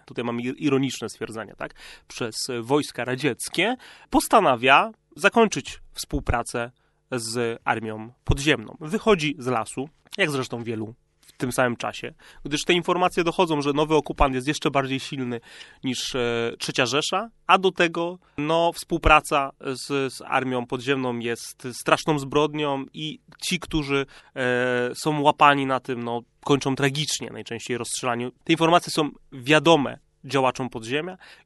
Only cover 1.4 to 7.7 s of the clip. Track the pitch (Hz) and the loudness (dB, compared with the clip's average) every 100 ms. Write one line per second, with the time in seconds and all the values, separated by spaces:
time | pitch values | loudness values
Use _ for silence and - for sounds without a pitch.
1.4 | 101 90 - - - - _ - 120 110 | -12 -12 -12 -12 -20 -20 _ -8 -6 -6
2.4 | - 123 113 147 - - 120 131 139 113 | -6 -6 0 0 0 -6 -4 -2 -2 -2
3.4 | - - 190 254 - - - 277 - 240 | -6 0 0 -2 -8 -20 0 0 4 6
4.4 | 160 123 127 143 208 220 _ - 185 233 | 6 4 6 6 6 -4 _ 0 2 4
5.4 | 226 - - - - - - 147 - 120 | 4 2 -8 -14 -18 -16 -8 -6 -2 -4
6.4 | 117 123 120 - _ _ _ 127 113 117 | -2 -6 -6 -10 _ _ _ -8 -6 -4
7.4 | 117 117 - | -4 -4 -2